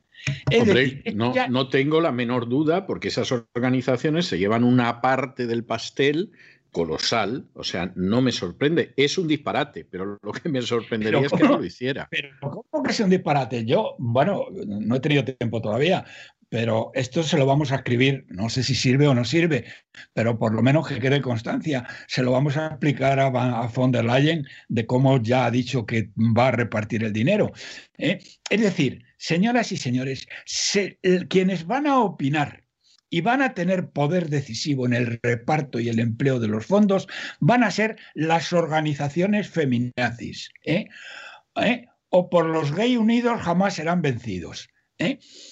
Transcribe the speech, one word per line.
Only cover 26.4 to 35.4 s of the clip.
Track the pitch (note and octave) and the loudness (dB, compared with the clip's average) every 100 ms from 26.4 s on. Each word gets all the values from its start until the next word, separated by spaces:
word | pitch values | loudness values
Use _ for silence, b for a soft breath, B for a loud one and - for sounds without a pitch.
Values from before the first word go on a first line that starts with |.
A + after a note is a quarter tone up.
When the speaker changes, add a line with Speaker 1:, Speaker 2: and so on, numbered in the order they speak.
| C3 | 4
Speaker 1:
a | |
repartir | A#2 G#2+ G#2+ G#2 A2+ | 2 0 -2 -2 -2
el | A2 | -2
dinero, | G#2 B2+ G#3 A2+ B B B B - | 0 2 2 0 B B B B -6
¿eh? | C#3+ G3 B B - | -4 -4 B B -4
Es | G#3 | 0
decir, | G#3+ F3+ C3 F#2 _ _ | 2 2 -2 -2 _ _
señoras | - E3 A3+ B3 A3 | -2 0 2 2 -2
y | E3 | -4
señores, | - B2+ C3+ C3+ - B B | -2 -2 -4 -8 -12 B B
se, | - - G3+ F#3+ - | -6 -2 0 -2 -2
el, | F#3 F3+ F3 | 2 2 4
quienes | F3+ F#3 F3+ E3 | 2 2 0 -2
van | B3+ D4 | -2 2
a | C4+ | 2
opinar | G#3 C#3+ C3+ D3+ C#3+ - _ _ b b - | 2 0 -2 0 -2 -6 _ _ b b -6
y | E3+ | -2
van | F3 C4 | 2 2
a | C4+ | 0
tener | B3+ F3 F#3 D3 | 0 -2 0 -2
poder | - D3 F3+ E3 | -2 0 0 0
decisivo | C#3+ C#3 A2+ D#3+ C#3 B2 | -2 -4 -6 -2 -2 0
en | |
el | A#2+ A#2+ A#2 | 0 0 -2
reparto | A#2+ A#2 | -2 -2